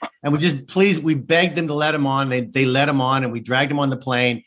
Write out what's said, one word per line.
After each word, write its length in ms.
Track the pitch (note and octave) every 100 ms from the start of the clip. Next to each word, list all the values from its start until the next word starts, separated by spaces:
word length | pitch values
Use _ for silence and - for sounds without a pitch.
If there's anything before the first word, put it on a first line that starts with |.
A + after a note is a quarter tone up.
| - -
And 100 | C#3+
we 60 | D3
just, 260 | F3 C#3 -
please, 320 | F3+ G3+ E3+
we 140 | D#3
begged 420 | D3 A#2 E3 F3+ D#3
them 120 | D#3+
to 60 | D3
let 180 | D3+
him 140 | D3+ C#3
on. 220 | C3+ C3+
They, 120 | B2+
they 240 | A#2 C3+ C3
let 240 | C3 D3
him 100 | C#3
on 240 | B2+ C3+
and 80 | B2
we 80 | A#2
dragged 280 | A#2 C3 C#3
him 80 | C#3+
on 120 | C#3
the 60 | B2+
plane. 460 | C3 B2 B2 A#2